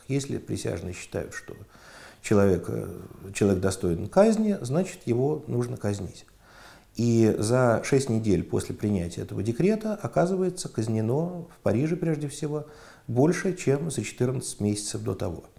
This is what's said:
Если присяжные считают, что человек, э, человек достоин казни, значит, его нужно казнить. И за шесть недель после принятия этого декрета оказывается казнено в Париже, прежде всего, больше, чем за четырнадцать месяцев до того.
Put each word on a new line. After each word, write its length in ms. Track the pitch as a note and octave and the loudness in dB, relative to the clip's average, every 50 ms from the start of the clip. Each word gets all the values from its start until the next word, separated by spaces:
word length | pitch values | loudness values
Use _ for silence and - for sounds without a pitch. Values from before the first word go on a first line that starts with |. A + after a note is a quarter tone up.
| - - | -8 -4
Если 300 | C3 C#3 - B2+ A2+ G2+ | -4 -4 -2 -4 -6 -8
присяжные 560 | - - G#2+ G2+ - A2+ G2+ F#2 F#2 F2+ F2+ | -6 -6 -6 -4 -4 -4 -4 -4 -6 -8 -10
считают, 400 | - - - - F#2+ D#2 - - | -10 -12 -8 -6 -6 -6 -6 -10
что 200 | - - - - - - - - - - - - - - - - - - | -14 -14 -14 -16 -18 -18 -20 -20 -20 -20 -20 -20 -20 -20 -20 -20 -16 -2
человек, 420 | - A2 G2+ G2+ G2 F#2 E2 - - | 4 6 6 6 6 4 2 0 -2
э, 200 | A2 - - - - - - - - - - G2 G2+ | -6 -6 -6 -8 -10 -12 -14 -16 -16 -16 -16 -12 -2
человек 260 | - A2 G2 G2 F#2 | 2 4 4 4 4
достоин 480 | F#2+ F#2+ F#2 - - F2+ E2+ E2+ F2+ - | 2 0 0 0 0 0 0 -2 -4 0
казни, 480 | - F#3 G#3 A3+ A3 A3 A3 G#3+ G3 - C3+ | 4 6 6 6 4 4 2 0 0 -2 -2
значит, 380 | B2 C3+ E3 F#3 D3+ - - - | -2 -2 -2 -2 -2 -6 -8 -4
его 400 | B2+ A2+ A#2+ C3 D3 D3+ D3 - A#2+ | -2 0 2 2 0 -2 -4 -4 -4
нужно 280 | A#2+ A#2+ B2 A#2+ A#2+ | -2 -2 -2 -2 -4
казнить. 480 | G#2+ - G#2 G2+ G2+ F#2 F2 - - - - _ _ _ - - - - - - - - _ _ | -4 -2 -2 -2 -2 -6 -8 -12 -14 -20 -20 _ _ _ -20 -20 -20 -20 -20 -20 -20 -20 _ _
И 400 | - A#2 A#2+ A#2 A2+ A2+ G#2+ - - | 0 2 4 6 6 6 6 4 2
за 440 | G#2+ G#2+ A#2+ B2+ C3 A#2+ A2+ G#2 - | 2 2 4 4 6 4 4 2 2
шесть 240 | - C#3+ C3+ C3+ - | 2 2 2 2 2
недель 340 | A2+ A2 G#2+ G#2+ F#2 E2 - | 0 0 2 2 2 2 2
после 320 | - - G2+ - - G2 | 0 -2 -4 -4 -4 -6
принятия 460 | - - G#2 G#2 F#2 E2+ F2 F2 - | -4 -2 0 0 0 -2 -4 -6 -8
этого 220 | G2+ F#2+ G#2 G#2 G2+ | -8 -8 -6 -4 -4
декрета 560 | A2+ A2+ - E3 G3 A3 G#3+ A3 A3 G#3 - - | -4 -2 0 2 2 2 0 -2 -4 -6 -6 -6
оказывается 680 | A#2+ - D#3+ E3 F3+ G3 F#3 F#3 F3+ F3 - - - | -2 0 0 2 2 0 0 -2 -2 -4 -6 -8 -6
казнено 720 | - - A2+ A2+ A2 A2 A2 A2 B2+ D3 E3+ F3+ F3+ F3 - | -4 -4 -2 0 0 0 0 0 0 0 -2 -4 -6 -10 -12
в 160 | - - - - | -14 -16 -2 0
Париже, 340 | G2+ G2+ A#2 D3 D#3+ F3 | 2 2 2 2 0 0
прежде 320 | - D#3+ E3 D#3 C#3+ D3 C#3 | 0 0 0 0 -2 -2 -6
всего, 360 | - - D#3 D3 D3 D3+ D3 - - - - - - - _ | -6 -6 -6 -6 -4 -6 -8 -10 -14 -20 -20 -20 -20 -16 _
больше, 480 | - A#2 A#2+ C3+ E3 F3 - - F#3+ F3 | 0 4 4 6 6 4 2 0 -2 -2
чем 360 | - - - C3+ C#3+ D#3+ E3 | 0 0 0 2 2 0 -4
за 120 | - - G#2+ | -4 -4 -6
четырнадцать 580 | - - - B2 B2+ C3 C3 - - - - | -6 -4 -2 -2 0 0 -2 -6 -8 -6 -2
месяцев 420 | G#2 G#2 G#2 G2+ - - - G#2+ G#2+ | 0 0 0 -2 -4 -6 -8 -6 -4
до 120 | G#2+ F#2+ | -4 -4
того. 300 | F2+ G2 F2+ E2+ - - - _ | -4 -4 -6 -6 -8 -12 -16 _